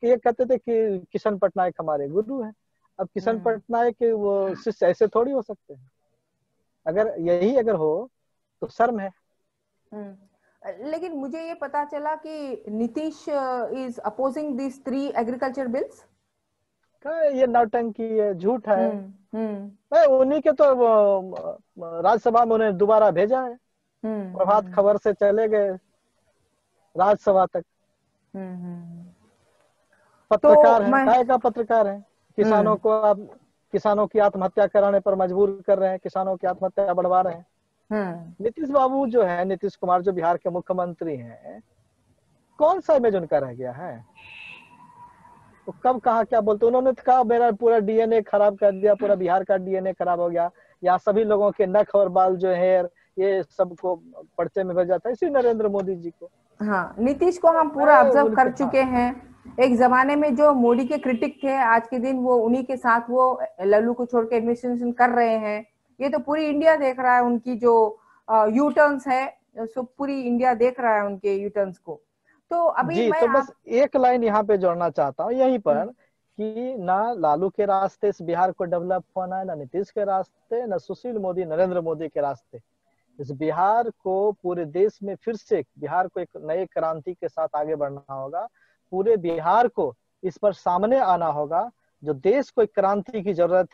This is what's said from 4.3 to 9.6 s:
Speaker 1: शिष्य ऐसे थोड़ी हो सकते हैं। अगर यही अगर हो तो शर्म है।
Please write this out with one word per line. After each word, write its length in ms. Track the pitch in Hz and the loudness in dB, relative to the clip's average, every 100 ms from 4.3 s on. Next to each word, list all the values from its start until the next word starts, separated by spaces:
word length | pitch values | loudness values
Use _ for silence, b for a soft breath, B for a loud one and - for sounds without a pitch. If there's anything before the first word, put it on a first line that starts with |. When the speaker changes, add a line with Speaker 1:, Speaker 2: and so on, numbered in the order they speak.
| 202 190 | 0 -2
Speaker 1:
शिष्य 320 | 175 - 214 180 | -4 -8 0 0
ऐसे 200 | - 214 | 2 0
थोड़ी 260 | 220 247 | 0 0
हो 100 | 269 | -2
सकते 320 | 214 208 _ | -6 -14 _
हैं। 160 | 139 131 _ _ _ _ _ _ _ _ _ 160 | -20 _ _ _ _ _ _ _ _ _ _ -6
अगर 280 | 175 214 - | -2 -2 -2
यही 380 | 170 175 196 269 | -2 0 2 2
अगर 180 | 226 | 0
हो 360 | 196 156 160 254 _ _ _ _ _ | 0 0 -2 -6 _ _ _ _ _
तो 60 | - | -14
शर्म 340 | - 233 233 | -2 0 0
है। 100 | 196 185 _ _ _ _ | -8 _ _ _ _ _